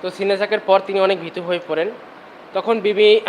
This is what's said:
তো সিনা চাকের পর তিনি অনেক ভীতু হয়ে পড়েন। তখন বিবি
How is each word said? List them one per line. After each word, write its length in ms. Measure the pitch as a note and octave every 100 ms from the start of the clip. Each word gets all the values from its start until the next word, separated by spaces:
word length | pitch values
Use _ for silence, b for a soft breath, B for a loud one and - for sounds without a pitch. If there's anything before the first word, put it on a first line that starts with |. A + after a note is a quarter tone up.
| F#3
তো 40 |
সিনা 260 | F3+ G3 G3
চাকের 240 | G3+ G#3
পর 200 | - F#3+ F#3+
তিনি 140 | G3
অনেক 200 | F#3+ F#3+
ভীতু 220 | E3 F#3
হয়ে 180 | F3 F3 E3+
পড়েন। 220 | D#3 F#3 B3 - - - - -
তখন 260 | F#3+ G3+ A3+
বিবি 400 | G3+ G3+ G#3+ G#3+